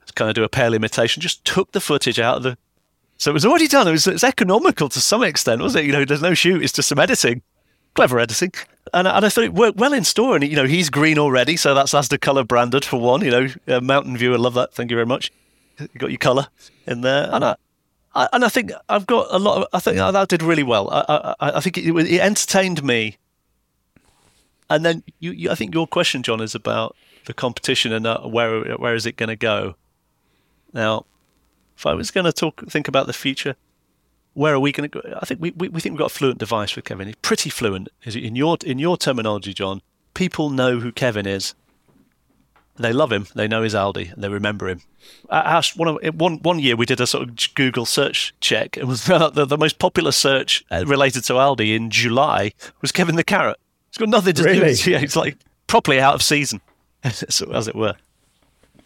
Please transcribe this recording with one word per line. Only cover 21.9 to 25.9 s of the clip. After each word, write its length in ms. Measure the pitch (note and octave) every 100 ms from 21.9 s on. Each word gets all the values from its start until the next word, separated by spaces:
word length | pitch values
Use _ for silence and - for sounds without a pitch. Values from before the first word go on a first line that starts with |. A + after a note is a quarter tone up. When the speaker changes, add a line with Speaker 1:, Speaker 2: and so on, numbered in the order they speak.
| E3 D#3+ F3
Speaker 1:
entertained 640 | F#3+ G#3 - G3 F#3+ D#3+
me. 320 | C#3 A#2 G#2+ - _ _ _ _ _ _ _ _ _ _ _ _ _ _ _
And 160 | D#3
then 180 | E3+ E3 - _
you, 120 | E3
you, 180 | F3 E3+
I 40 |
think 180 | E3+ G#3
your 120 | E3
question, 360 | D#3+